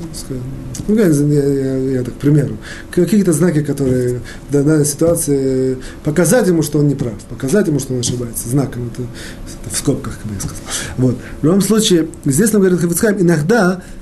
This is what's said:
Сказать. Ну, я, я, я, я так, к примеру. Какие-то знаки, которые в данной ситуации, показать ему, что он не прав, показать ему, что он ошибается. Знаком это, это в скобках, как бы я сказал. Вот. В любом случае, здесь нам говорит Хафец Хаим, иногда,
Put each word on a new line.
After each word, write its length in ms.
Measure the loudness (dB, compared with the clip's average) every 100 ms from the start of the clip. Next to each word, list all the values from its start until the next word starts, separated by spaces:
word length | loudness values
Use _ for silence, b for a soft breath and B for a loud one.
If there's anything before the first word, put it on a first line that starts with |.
| -10
Сказать. 300 | -12 -10 -10 -8 -10 -10 -8 0
Ну, 80 |
я, 120 | 2 4
я, 460 | 4 4 2 2
я, 220 | 2 0 0 0
я 100 | -2
так, 100 | -4
к 60 | 0
примеру. 400 | 4 4 2 -4 B B B
Какие-то 380 | 0 2 4 4
знаки, 300 | 4 2 2
которые 580 | 0 0 0 2 0 -2 -8 B -2
в 60 |
данной 320 | 2 4 4
ситуации, 960 | 2 2 2 2 0 0 2 0 0 -2 B B
показать 440 | -2 2 4 4 4
ему, 140 | 2
что 180 | 2 2
он 80 | 2
не 60 |
прав, 200 | 0 -4 -6 -12
показать 380 | -8 0 2 2
ему, 100 | 0
что 160 | -2
он 60 | -4
ошибается. 460 | -2 -4 -6 -8 -2
Знаком 440 | -2 -2 -4 -8
это, 120 | -8
это 680 | -10 -10 -14 -14 -14 -12 -8
в 40 | -4
скобках, 400 | -2 -2 -4 -10
как 80 | -8
бы 80 |
я 60 | -6
сказал. 180 | -8 -10 -10 B B 0
Вот. 180 | 0 0 B B
В 40 | 2
любом 160 | 2
случае, 460 | 4 2 4 2 2 -4 -2
здесь 260 | 2 2
нам 80 | 4
говорит 180 | 4 2
Хафец 220 | 0 2
Хаим, 160 | 0 2
иногда, 600 | 2 2 2 2 2 0 B B